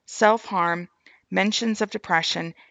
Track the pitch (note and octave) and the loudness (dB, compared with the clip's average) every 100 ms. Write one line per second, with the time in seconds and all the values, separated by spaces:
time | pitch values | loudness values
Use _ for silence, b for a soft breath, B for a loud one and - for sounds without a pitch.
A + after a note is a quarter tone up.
0 | - - G#3+ A3 - F#3+ E3+ E3+ F3 _ | -20 2 4 4 0 -2 0 -2 -6 _
1 | b b b F#3 G3+ - A#3 G#3+ G#3 G#3+ | b b b 0 0 0 -2 -2 -4 -6
2 | - E3 E3 E3 E3 - b | -2 0 0 -4 -8 -12 b